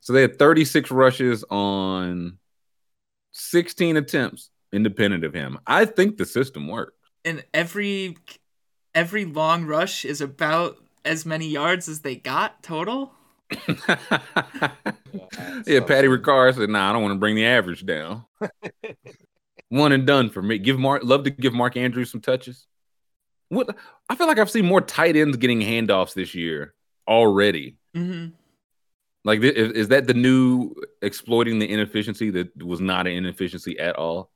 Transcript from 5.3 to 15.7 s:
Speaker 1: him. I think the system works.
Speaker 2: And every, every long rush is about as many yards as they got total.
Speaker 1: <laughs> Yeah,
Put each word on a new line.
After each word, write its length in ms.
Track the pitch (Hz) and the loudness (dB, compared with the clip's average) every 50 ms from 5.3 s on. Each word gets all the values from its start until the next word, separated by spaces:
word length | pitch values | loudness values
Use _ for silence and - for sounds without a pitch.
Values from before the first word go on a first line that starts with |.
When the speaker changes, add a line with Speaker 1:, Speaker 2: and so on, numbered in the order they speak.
| 71 | -6
Speaker 1:
him. 260 | 85 71 67 67 69 _ - | -6 -8 -8 -10 -12 _ 0
I 160 | 131 165 214 | 2 2 2
think 320 | 220 220 - 190 208 107 | 2 2 0 0 0 0
the 100 | - 90 | -4 -8
system 440 | - - 120 135 131 - 76 73 76 | -4 -2 -4 -4 -4 -6 -12 -12 -10
works. 240 | 92 117 87 - _ _ _ _ _ _ _ | -8 -10 -10 -12 _ _ _ _ _ _ _
Speaker 2:
And 180 | 160 165 147 - _ _ | -10 -10 -10 -12 _ _
every, 640 | 156 170 170 - 202 208 202 196 196 190 185 170 _ _ - - _ _ _ _ _ _ _ _ _ _ _ _ | -4 -4 -4 -6 -6 -6 -4 -4 -6 -6 -8 -12 _ _ -20 -20 _ _ _ _ _ _ _ _ _ _ _ _
every 300 | 160 170 170 190 214 202 | -2 -2 0 -2 -6 -6
long 400 | 175 147 156 156 160 165 170 170 | -6 -4 -2 0 2 2 0 0
rush 400 | 151 151 156 175 196 - - - | -2 -2 -2 -2 -2 -4 -8 -8
is 160 | 127 147 143 | -8 -6 -6
about 560 | 151 139 135 _ 165 151 156 165 175 170 - _ _ _ _ _ _ | -6 -10 -6 _ -2 0 0 0 -2 -2 -6 _ _ _ _ _ _
as 220 | 147 160 160 156 | -4 -4 -4 -4
many 240 | 165 160 156 160 160 | -6 -6 -6 -6 -6
yards 400 | 147 143 147 165 180 185 165 - | -4 -2 0 0 0 -2 -4 -10
as 100 | 156 151 | -12 -10
they 160 | 151 143 127 | -8 -10 -10
got 480 | 120 _ 131 131 156 196 220 - _ _ | -8 _ -4 -2 -2 -2 -4 -6 _ _
total. 480 | - 170 156 170 190 233 269 277 269 _ _ _ _ _ _ _ _ | -10 -8 -6 -6 -4 -6 -6 -8 -8 _ _ _ _ _ _ _ _
Speaker 1:
<laughs> 160 | - - - - | -16 -14 -6 -6
Yeah, 300 | 147 - - - 180 - - - - 151 - - - - 151 - - 269 - 143 - - _ - - _ _ - - 196 - - - - - - - 254 - - | -8 -6 -2 -4 -4 -4 -2 -4 -4 -4 -4 -4 -6 -6 -6 -6 -8 -6 -6 -6 -6 -6 _ -12 -12 _ _ -18 -18 -16 -16 -16 -16 -16 -14 -14 -14 -14 -4 2